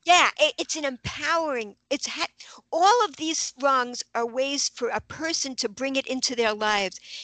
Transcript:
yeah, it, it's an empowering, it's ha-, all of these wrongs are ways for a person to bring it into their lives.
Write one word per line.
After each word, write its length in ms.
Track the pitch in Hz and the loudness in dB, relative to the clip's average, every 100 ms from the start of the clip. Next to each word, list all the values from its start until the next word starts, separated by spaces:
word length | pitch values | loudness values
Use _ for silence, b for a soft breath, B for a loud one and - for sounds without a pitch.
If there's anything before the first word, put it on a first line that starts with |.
yeah, 280 | 330 349 247 - | 4 6 6 4
it, 140 | 302 - | 0 0
it's 160 | 311 | -6
an 100 | 311 | -4
empowering, 920 | 277 247 - - 302 330 311 247 208 - _ | -4 -4 -8 -6 -2 0 0 -4 -8 -14 _
it's 180 | 285 233 | -4 -4
ha-, 180 | 294 - - B B _ | -6 -6 -8 B B _
all 320 | 330 381 480 | 4 6 6
of 100 | 415 - | 2 -2
these 380 | 320 - - 254 | -4 -2 -4 -2
wrongs 400 | 277 262 247 240 - | 2 2 0 -6 -6
are 120 | 233 233 | -4 -2
ways 420 | 247 269 277 - | -2 -2 -2 -4
for 200 | - 240 | -4 -4
a 120 | 214 | -4
person 540 | - - 320 330 269 254 | -8 -8 -4 -4 -4 -4
to 120 | 226 | -6
bring 260 | 202 269 | -4 -2
it 140 | 269 - | -2 -2
into 260 | 254 - | -4 -2
their 200 | 240 226 | 0 0
lives. 440 | 214 214 208 185 - B B | 0 0 0 -2 -6 B B